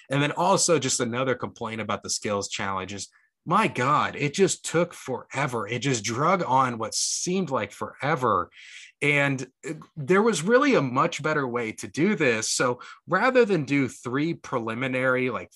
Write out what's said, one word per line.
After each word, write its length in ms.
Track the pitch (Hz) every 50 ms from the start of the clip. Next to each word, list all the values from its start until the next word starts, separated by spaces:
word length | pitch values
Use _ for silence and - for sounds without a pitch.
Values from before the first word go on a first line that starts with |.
| - -
And 100 | 135 139
then 120 | 147 143
also 480 | - - 175 190 196 135 - - 165 139
just 180 | 127 127 - -
another 380 | 123 113 117 127 131 131 120
complaint 440 | - 113 98 - - 117 110 113 110
about 220 | 107 104 101 98
the 80 | - 92
skills 380 | - - - 110 104 101 98 -
challenge 440 | - - 104 98 98 92 92 92
is, 160 | 101 98 - - _ _ _ _ _ _ -
my 220 | 143 175 208 214 147
God, 480 | - 127 123 139 151 131 107 95 -
it 180 | 101 139 143 -
just 300 | - 190 165 - - -
took 280 | - - 165 175 170
forever. 760 | - - - 135 123 107 - - - 131 147 131 123 110 101
It 120 | 104 123 123
just 260 | 113 139 127 113 98
drug 380 | 117 113 123 151 170 196 180 165
on 320 | 123 127 131 131 123 120
what 160 | 110 113 -
seemed 580 | - - - - - - - 170 180 196 180 139
like 200 | 135 113 104 -
forever. 800 | - - 107 104 - - 131 147 - - 127 113 101 90 85 - - - - - - - - - _ -
And 460 | 147 147 147 143 143 139 135 127 135 - _ _
it, 160 | - 165 160 151 - - _
there 260 | 160 135 123 185 196
was 200 | 220 233 202 147
really 320 | 160 208 240 254 285 285 226
a 80 | 160
much 400 | 139 127 120 135 156 175 - -
better 240 | 143 156 151 147 135
way 240 | 123 117 120 117 110
to 140 | 104 - -
do 300 | 101 - 135 165 214 214
this. 340 | - 151 123 113 110 110 -
So 300 | - - 139 123 120 - - - - - _
rather 380 | 135 170 190 233 262 254 247 233
than 200 | 202 196 160 135
do 220 | 117 143 143 135
three 480 | 113 - - - 123 123 143 151 170 160
preliminary, 960 | - - - 139 120 110 113 113 120 135 131 127 127 131 131 127 127 127 127
like, 220 | 110 95 90 - _